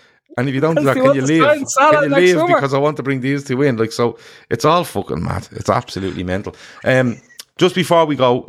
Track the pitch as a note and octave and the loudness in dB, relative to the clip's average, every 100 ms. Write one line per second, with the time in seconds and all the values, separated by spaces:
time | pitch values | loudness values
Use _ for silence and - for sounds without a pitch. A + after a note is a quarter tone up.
0 | _ _ _ - C#3 C3 D#3 E3 C#3 B3+ | _ _ _ -6 -4 -2 0 0 0 2
1 | C4 C#3 C3+ - C#4+ D4+ C#4 C4+ D4+ D4+ | 2 2 2 2 2 2 -2 2 4 4
2 | C#4 C#4 F3+ F3 F4 E4 C#3 C#3 D3 C#3+ | 2 2 4 4 2 2 2 0 0 -2
3 | C3 C3+ C3+ C#3 C#3 B2+ C#3+ A2+ A2+ - | -4 -4 -2 -4 -4 0 0 0 -2 -2
4 | A#2+ - - - - - D#3 F3 D3+ G#2 | -2 -4 -16 -18 -8 -2 0 0 -2 -6
5 | - C#2+ F2 F2+ - - - A2 - - | -6 -6 -6 -6 -8 -8 -2 -2 -2 -8
6 | F#2+ F2+ F2+ F#2 F#2+ - - - - C3 | -6 -6 -4 -4 -6 -14 -20 -8 0 0
7 | B2 G#2+ _ - - - F3+ F3+ E3 E3+ | 0 -4 _ -20 -14 -2 0 0 2 2
8 | D#3 C#3 B2+ B2 | 2 2 2 0